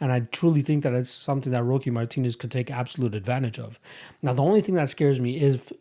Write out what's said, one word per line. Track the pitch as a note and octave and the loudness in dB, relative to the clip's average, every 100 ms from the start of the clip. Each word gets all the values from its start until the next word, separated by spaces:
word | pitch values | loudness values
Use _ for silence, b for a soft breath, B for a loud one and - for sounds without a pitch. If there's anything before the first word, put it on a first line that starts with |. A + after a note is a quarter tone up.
And | C#3 | 0
I | B2 | 0
truly | A2+ - E3+ D3+ | 0 0 2 2
think | C#3 D3 | 2 0
that | C#3+ | 2
it's | B2 B2 | 0 -2
something | - - C#3 C3 | -6 -4 -2 0
that | B2 | 0
Roque | A#2+ C3+ B2+ | 0 0 0
Martinez | A#2 A#2 - B2 A#2 | -2 -2 -2 -2 -4
could | A#2 | -6
take | B2+ A#2+ | -4 -4
absolute | B2+ B2 - B2 | -4 -6 -2 -2
advantage | G#2 G2 B2+ B2 A2 | -2 -4 -2 -2 -6
of. | A2 A#2 B B B B | -14 -16 B B B B
Now, | C#3+ | -2
the | B2+ | 2
only | D3 G#3+ | 4 4
thing | - F3+ | 4 2
that | C#3 | 0
scares | - C#3+ C3 | 2 2 4
me | A#2+ C3+ | 0 2
is, | C#3 B2+ - - | 2 2 -2 -18